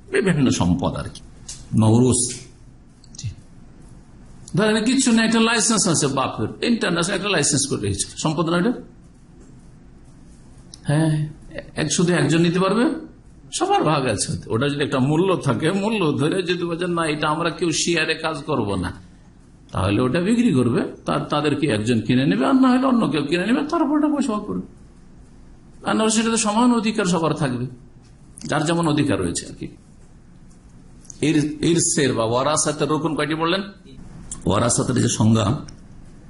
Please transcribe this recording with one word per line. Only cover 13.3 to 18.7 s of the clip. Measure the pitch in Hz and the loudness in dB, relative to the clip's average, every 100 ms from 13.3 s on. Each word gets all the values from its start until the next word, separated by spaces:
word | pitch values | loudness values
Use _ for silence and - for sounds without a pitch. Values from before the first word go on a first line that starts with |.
| - - | -20 -12
সবার | - 381 403 | -4 0 2
ভাগ | 151 156 127 | 2 0 0
আছে। | 101 - 95 - | -2 -2 -4 -2
ওটা | 113 143 | 0 0
যদি | 143 | 0
একটা | 135 135 | -2 0
মূল্য | 135 156 190 160 | 2 2 2 2
থাকে, | 123 110 160 | 0 0 0
মূল্য | 196 202 220 156 120 | 0 0 0 0 2
ধরে | 151 185 | 0 0
যদি | 175 175 | -2 -2
বলছেন, | 170 165 180 | -2 -4 -2
"না, | 170 160 | 0 0
এটা | 151 156 | 0 -2
আমরা | 156 170 | 0 -2
কেউ | 156 175 | -2 -2
শেয়ারে | 143 170 170 156 | 0 0 0 0
কাজ | 156 160 151 | -2 -4 -6
করব | 147 131 104 | -4 -2 0